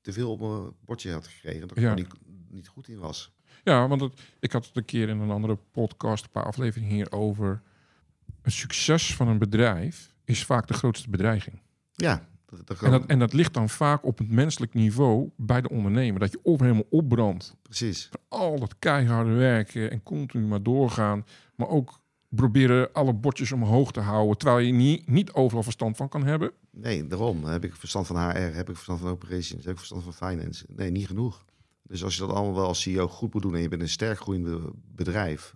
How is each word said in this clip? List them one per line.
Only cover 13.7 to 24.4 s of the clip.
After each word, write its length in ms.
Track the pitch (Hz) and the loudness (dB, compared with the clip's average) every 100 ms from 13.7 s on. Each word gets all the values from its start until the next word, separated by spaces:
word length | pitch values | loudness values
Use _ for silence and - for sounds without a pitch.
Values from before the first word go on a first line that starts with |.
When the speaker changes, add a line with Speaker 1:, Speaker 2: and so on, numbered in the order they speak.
| - 147 147 | 2 2 2
Speaker 2:
op 140 | - 113 | 0 -4
het 120 | 110 | 2
menselijk 440 | 113 156 - 117 | 4 2 0 -4
niveau 560 | 120 110 110 139 110 - - | 2 2 6 4 4 0 -6
bij 240 | 110 123 | 0 0
de 80 | 123 | 0
ondernemer. 520 | 120 101 110 127 95 | -2 0 2 2 0
Dat 120 | 98 | -2
je 80 | - | 0
of 180 | - 160 | 2 4
helemaal 260 | 123 110 - | 6 4 4
opbrandt. 680 | 156 151 117 107 90 - - | 2 4 2 2 0 -10 -20
Speaker 1:
Precies. 460 | _ 117 117 90 - | _ -6 -4 -6 -10
Speaker 2:
Van 100 | - _ - | -16 _ -4
al 180 | 175 151 | -2 -2
dat 160 | 120 - | -4 -2
keiharde 540 | 170 143 120 117 113 | 0 4 4 4 4
werken 580 | 113 127 117 104 120 110 | 4 4 4 0 -4 -4
en 120 | 110 | -4
continu 440 | - 156 135 120 107 | -6 -8 -4 -2 -2
maar 160 | 104 | 0
doorgaan. 640 | 101 131 131 110 104 104 104 - _ | 0 2 2 2 0 0 -6 -18 _
Maar 140 | - 123 | -6 0
ook 320 | 165 127 - _ _ _ | 0 0 -10 _ _ _
proberen 640 | 113 127 113 131 123 127 | 2 4 6 6 6 2
alle 200 | - 135 | 0 0
bordjes 380 | 110 131 127 117 | 2 -2 -2 -4
omhoog 400 | 131 107 117 139 | 0 4 4 4
te 80 | - | 0
houden. 380 | 101 107 107 | -2 2 2
Terwijl 200 | 101 | 2